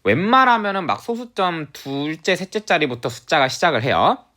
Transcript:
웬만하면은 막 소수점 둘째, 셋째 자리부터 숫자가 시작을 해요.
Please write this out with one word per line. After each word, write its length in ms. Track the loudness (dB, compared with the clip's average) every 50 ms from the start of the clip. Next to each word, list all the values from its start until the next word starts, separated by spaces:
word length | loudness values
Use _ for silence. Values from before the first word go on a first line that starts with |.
| 0
웬만하면은 800 | 0 0 2 2 2 4 4 6 6 4 2 0 -2 -4 -2 -2
막 160 | -4 -4 -4
소수점 680 | -4 -6 -8 -8 -8 -8 -4 -2 -2 -2 -2 -4 -8 -10
둘째, 640 | -12 -14 -10 -8 -6 -4 -4 -6 -6 -6 -2 -2 -2
셋째 300 | -2 -2 -6 -8 -6 -2
자리부터 420 | 0 0 0 0 -2 -4 -4 -8 -8
숫자가 400 | -8 -8 -4 0 2 2 2 2
시작을 340 | 0 0 0 0 0 0
해요. 360 | 0 0 2 2 2 2 2 0 -6 _ _